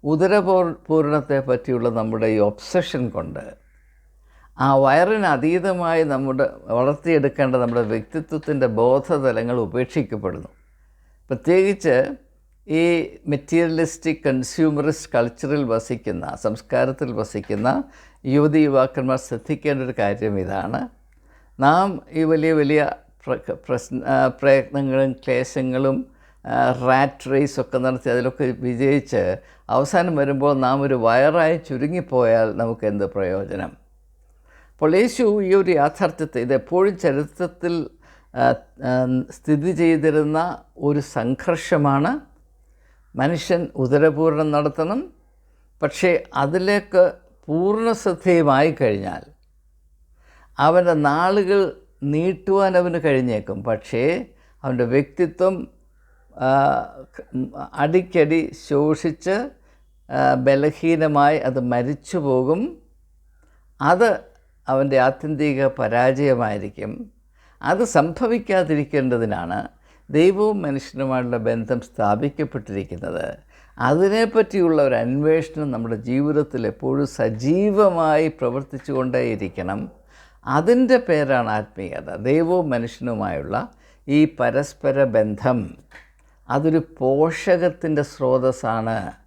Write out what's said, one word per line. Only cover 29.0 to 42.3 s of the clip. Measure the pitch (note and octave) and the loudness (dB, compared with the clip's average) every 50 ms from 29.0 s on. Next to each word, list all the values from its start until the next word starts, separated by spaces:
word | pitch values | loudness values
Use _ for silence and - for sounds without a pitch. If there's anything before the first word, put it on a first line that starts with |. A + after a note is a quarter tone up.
| C#3 - - A2 G2 F2+ F#2+ F#2+ - - - _ _ - | 0 -2 -2 -2 0 0 -2 -6 -8 -20 -20 _ _ -2
അവസാനം | G2+ B2 C#3+ C#3 - F3+ E3+ F3+ E3 | 0 0 0 2 0 0 0 0 0
വരുമ്പോൾ | D3 C#3 C3+ C#3 C3+ C3+ C#3+ C#3+ | 0 0 0 0 0 0 0 2
നാം | C3+ C3 B2 C3+ C#3 C#3 | 2 2 0 0 0 0
ഒരു | C#3 C3+ | 0 0
വയറായി | B2+ A2+ A2+ A2+ B2+ C3+ D3+ D#3 E3+ E3 D#3+ E3+ E3 | 2 2 2 4 4 4 4 4 2 2 2 0 -2
ചുരുങ്ങിപ്പോയാൽ | E3 - C#3 B2 C3+ D3 E3+ F3+ E3+ - C3+ B2+ A#2+ A2+ A2+ A2+ A2+ A2 G2+ | -4 -8 -6 -4 -4 -4 -4 -6 -6 -2 0 2 4 4 4 4 2 0 0
നമുക്ക് | F2+ A#2 A2+ A#2 A2+ - | -2 -4 -4 -4 -4 -4
എന്ത് | G#2+ G2+ G2+ G2 | -4 -2 -2 -4
പ്രയോജനം? | F#2+ - G2+ F#2+ F2+ F#2 F#2+ G2 F#2 F2+ F#2+ F2 E2 - _ _ _ _ _ _ _ _ _ _ _ _ _ _ _ _ _ _ _ _ | -4 -4 -4 -4 -2 -4 -4 -6 -6 -8 -8 -8 -10 -12 _ _ _ _ _ _ _ _ _ _ _ _ _ _ _ _ _ _ _ _
അപ്പോൾ | _ D3+ D#3 E3 | _ 0 2 4
യേശു | F#3+ A3+ B3 A#3+ - B3+ G#3+ G#3 G#3+ G3+ | 4 2 2 2 2 2 2 2 2 2
ഈ | F#3 F#3 | 4 4
ഒരു | G3 F#3+ E3 | 4 4 4
യാഥാർത്ഥ്യത്തെ, | F3+ D3+ C#3 D3 - - G3+ E3 D#3+ - D#3+ - - B2 | 4 4 4 2 2 0 -2 -2 -2 -4 -8 -4 -4 -4
ഇതെപ്പോഴും | A#2 B2 C3+ C3 C3 - E3 F3+ F#3+ G3+ G3 F3 | 0 0 0 0 0 0 0 2 2 2 0 0
ചരിത്രത്തിൽ, | - E3 C#3 C#3 D3+ D3 - - F3+ F3 - - - F3 E3+ E3+ C#3+ - _ _ _ - - - _ _ - | 0 0 0 0 -4 -6 -6 -8 -8 -8 -8 -6 -4 -4 -4 -4 -6 -8 _ _ _ -20 -20 -20 _ _ -4
ആ, | B2 B2+ B2+ | 2 2 2
ആ, | B2 - - _ _ - - C3 B2+ B2+ B2+ B2+ B2+ B2+ C3 - | 2 2 -4 _ _ -10 -4 -2 0 0 0 0 -2 -2 -4 -6
സ്ഥിതി | - - _ - D3+ D3 C#3+ F3+ F#3 | -14 -14 _ 0 0 0 2 -2 0
ചെയ്തിരുന്ന | C#3+ E3+ E3 E3 D#3 D3 D#3+ D3 D#3 D3+ D3+ D#3 D#3 E3 F3+ - - - _ _ | 2 2 2 2 4 2 2 2 2 0 2 0 0 -2 -2 -6 -10 -14 _ _
ഒരു | - - C#3+ D3 D3 | -4 -2 0 0 0
സംഘർഷമാണ്. | C#3 - - - A2+ A#2+ C3 - - - E3+ D#3+ - - F3+ D3 D3 C#3+ C3+ C#3 D3 - C4 D4+ - - | -2 -4 -6 -4 -2 -2 -4 -4 -2 -2 -2 -2 0 0 0 2 4 4 4 2 2 0 -2 -4 -8 -14